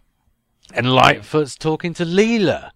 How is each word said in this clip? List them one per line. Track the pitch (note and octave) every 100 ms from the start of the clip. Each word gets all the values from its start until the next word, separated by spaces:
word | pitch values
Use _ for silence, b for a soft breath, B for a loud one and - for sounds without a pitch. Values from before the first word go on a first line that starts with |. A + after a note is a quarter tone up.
| _ _ _ _ _ _ _
and | - B2
Lightfoot's | B2+ B2+ C#3 G#2 D#3 C3+ -
talking | D#3+ D#3 F3
to | E3
Leela | E3+ F#3 A3 A#3 E3 - -